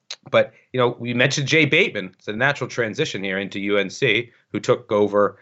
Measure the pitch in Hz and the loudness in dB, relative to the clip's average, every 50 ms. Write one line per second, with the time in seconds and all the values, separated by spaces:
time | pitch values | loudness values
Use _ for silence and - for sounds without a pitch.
0 | _ - - - - - - 117 107 - - _ _ _ - 127 123 120 120 - | _ -18 -18 -18 -6 0 2 2 2 2 -2 _ _ _ -2 0 0 0 0 -4
1 | 120 120 120 120 123 143 135 151 139 117 156 160 156 135 151 143 - 226 - 104 | -6 -4 0 2 2 2 0 -2 -2 2 2 2 4 4 4 2 2 0 -2 -6
2 | 92 92 - _ - - 104 107 127 143 139 - 131 113 - - 117 107 107 117 | -10 -10 -12 _ -10 -8 -4 -2 0 0 0 -2 -6 -6 -4 -4 -4 -2 -2 -4
3 | 156 147 - 104 95 98 92 95 98 90 - 104 98 101 101 101 98 92 - - | -4 -4 -4 -6 -6 -4 -4 -4 -4 -6 -6 -6 -2 0 2 0 0 -2 -4 -2
4 | - 120 101 110 120 - _ _ _ _ - 104 - - 120 - - - 110 104 | 0 2 2 0 -2 -6 _ _ _ _ -8 -4 0 0 0 0 0 -2 0 2
5 | 104 101 101 104 101 95 - _ | 2 2 4 2 2 2 0 _